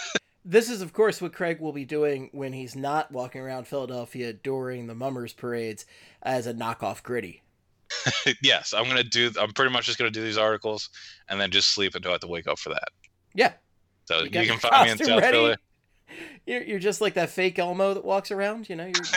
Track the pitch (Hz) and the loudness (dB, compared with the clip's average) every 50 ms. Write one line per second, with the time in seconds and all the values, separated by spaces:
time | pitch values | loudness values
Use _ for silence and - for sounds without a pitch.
0 | - - - - - _ _ _ _ 180 175 226 226 233 247 196 185 156 - - | -2 -2 -6 -6 -6 _ _ _ _ 2 4 4 4 4 -2 -6 -8 -6 0 2
1 | 220 214 - - 180 165 - - 180 170 170 165 160 151 143 143 135 123 151 151 | 2 2 2 0 -6 -8 -6 -4 -4 -4 -2 -4 -6 -8 -8 -8 -8 -4 0 0
2 | 151 147 143 135 131 - - 139 135 131 131 131 127 120 110 135 135 139 151 156 | 2 2 0 -2 -6 -10 -10 -10 -8 -8 -8 -10 -10 -12 -10 -6 -4 0 0 0
3 | - - 135 127 123 - - 135 131 131 131 131 123 - 139 139 131 123 127 123 | -2 -2 -6 -8 -8 -8 -10 -12 -10 -8 -8 -10 -8 -6 -6 -6 -6 -4 -6 -8
4 | 120 - - 127 120 117 110 101 - 135 135 131 127 127 127 123 120 117 113 117 | -8 -8 -8 -8 -8 -8 -8 -8 -6 -4 -4 -2 -4 -6 -6 -8 -8 -10 -10 -6
5 | 127 135 131 123 120 120 - - - 123 120 117 113 113 107 - - - - - | -6 -4 -4 -6 -8 -10 -10 -10 -8 -6 -4 -4 -4 -6 -8 -10 -14 -20 -20 -20
6 | - - - _ - - 131 127 113 120 117 113 117 113 113 - 117 98 104 - | -20 -20 -20 _ -4 -2 -2 -2 -2 -4 -6 -4 -4 -4 -4 -2 -4 -4 -4 -6
7 | - - 123 120 101 87 82 - _ _ _ _ _ _ _ _ _ _ - - | -6 -4 -4 -4 -4 -6 -12 -18 _ _ _ _ _ _ _ _ _ _ -10 -2
8 | - 131 - - - 143 117 - 135 135 113 80 - - - 107 120 127 131 123 | -2 -2 0 2 2 2 2 4 4 6 6 4 2 0 0 0 0 2 2 2
9 | 120 113 110 117 120 120 104 87 104 107 104 - 135 131 127 120 117 127 113 - | 2 2 2 2 2 2 2 0 0 0 2 2 2 4 4 2 0 0 0 0
10 | 123 113 110 110 110 110 104 107 110 110 110 104 - 110 107 104 - - - - | 0 0 0 -2 -4 -2 2 2 4 4 2 2 -2 -4 -4 -4 -8 -12 -14 -18
11 | - - - - _ - 98 98 101 92 92 98 95 - - 104 98 92 - 92 | -20 -20 -20 -20 _ -6 -2 -2 0 2 2 4 4 4 2 2 0 0 0 -4
12 | 90 90 90 85 - 87 85 85 80 82 78 - - 78 73 - - - - _ | -2 -2 -2 -2 -2 -6 -8 -6 -2 -4 -4 -4 -4 -6 -6 -6 -6 -6 -12 _
13 | _ _ _ _ _ _ _ 185 - - - - _ _ _ _ _ _ _ _ | _ _ _ _ _ _ _ 0 0 0 0 -4 _ _ _ _ _ _ _ _
14 | _ - 85 80 82 - - - - 113 113 110 - 120 - - - 113 110 104 | _ -2 -2 0 0 0 0 0 0 0 0 2 4 6 8 8 8 6 4 2
15 | 311 - - - - - 123 117 117 117 110 - _ _ _ _ _ _ _ _ | 2 4 4 6 6 6 6 6 6 4 2 0 _ _ _ _ _ _ _ _
16 | _ - - - - - - - _ - 240 247 - - 208 190 175 208 202 - | _ -20 -20 -18 -18 -18 -20 -14 _ -6 -4 -4 -4 -4 -6 -2 0 -2 0 2
17 | 214 196 - 185 165 160 - - 185 185 175 - 175 175 180 185 196 196 196 190 | 0 0 2 0 0 0 0 0 0 2 2 0 -2 -2 2 2 2 2 2 0
18 | - 196 190 196 190 - 208 196 196 208 214 233 214 - 180 165 170 190 180 175 | -2 0 0 0 0 -2 -2 -2 -2 -2 -4 -6 -8 -10 -10 -8 -8 -4 -2 -2
19 | 170 - - | 0 0 0